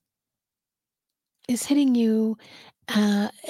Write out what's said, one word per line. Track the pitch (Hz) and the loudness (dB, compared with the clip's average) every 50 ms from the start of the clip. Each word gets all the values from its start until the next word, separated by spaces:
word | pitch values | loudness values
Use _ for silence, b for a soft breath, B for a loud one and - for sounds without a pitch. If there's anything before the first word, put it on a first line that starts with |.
| _ _ _ _ _ _ _ _ _ _ _ _ _ _ _ _ _ _ _ _ _ _ _ _ _ _ _ _ _ - | _ _ _ _ _ _ _ _ _ _ _ _ _ _ _ _ _ _ _ _ _ _ _ _ _ _ _ _ _ -6
is | 247 226 - | -6 -4 -2
hitting | - 285 285 285 262 247 | -2 0 2 2 2 2
you, | 240 226 220 220 220 220 220 220 B B B B B B B B _ - - | 2 2 2 2 0 0 -2 -4 B B B B B B B B _ -10 -4
uh, | 233 214 208 208 208 202 208 214 - - - | 0 0 2 2 0 0 -2 -4 -8 -10 -4